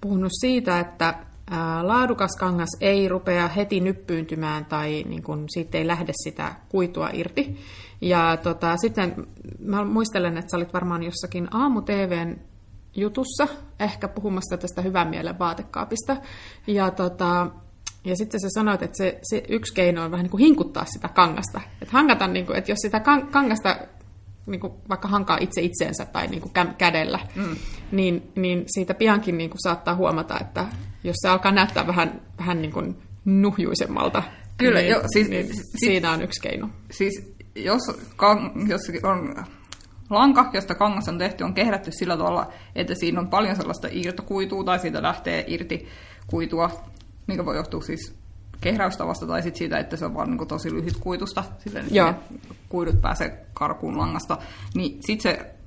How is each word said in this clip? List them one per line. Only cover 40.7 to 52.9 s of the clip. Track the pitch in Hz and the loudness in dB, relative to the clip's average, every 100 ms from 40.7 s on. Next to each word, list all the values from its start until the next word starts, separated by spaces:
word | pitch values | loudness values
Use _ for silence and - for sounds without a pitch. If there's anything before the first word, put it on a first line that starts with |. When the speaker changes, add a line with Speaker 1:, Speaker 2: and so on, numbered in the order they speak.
Speaker 2:
kangas | 175 208 196 - | 2 2 2 -2
on | 170 | -2
tehty, | 180 - | -2 -2
on | 180 | -4
kehrätty | 185 233 196 185 | 0 2 2 -2
sillä | 160 180 170 | -6 -2 0
tavalla, | 175 175 - - - | 2 0 -2 -6 -14
että | - 180 | -6 -4
siinä | - 170 - | -2 0 0
on | 185 | 2
paljon | 185 214 190 | 2 2 0
sellaista | 156 175 - | -2 -4 -6
irtokuitua | - 175 180 - 196 190 196 | -4 -6 -6 -6 -4 -2 -2
tai | 185 180 | 0 0
siitä | 180 156 | 0 -2
lähtee | 156 175 175 165 - | -2 -2 -2 -4 -2
irti | 170 180 160 - - - - - | -6 -4 -8 -8 -18 -20 -18 -6
kuitua, | 170 165 165 170 170 - - - - - | -4 -2 0 0 -2 -14 -18 -20 -16 -6
mikä | 185 | -4
voi | 175 147 | -2 -4
johtua | 170 160 | -4 -6
siis | - 160 - - - - - - | -6 -8 -8 -14 -18 -18 -16 -6
kehräystavasta | 170 214 190 - 165 170 165 | -2 0 0 -2 -4 -4 -2
tai | 170 | -2
sit | 175 165 | -2 -4
siitä, | 165 160 | -4 -2
että | 143 165 | -4 -6
se | 165 | -6
on | |
vaan | - - | -4 -2
niinku | 165 160 | -2 -4
tosi | 156 165 | -6 -4
lyhytkuitusta, | 160 165 165 180 175 190 - 190 - | -4 -4 -4 -4 -4 -4 -6 -8 -10
silleen, | - 202 | -10 -8
että | - 202 | 2 4
Speaker 1:
Joo. | 165 | 6
Speaker 2:
ne | 175 - - - - - | 2 -8 -16 -16 -20 -8
kuidut | 180 170 | -4 2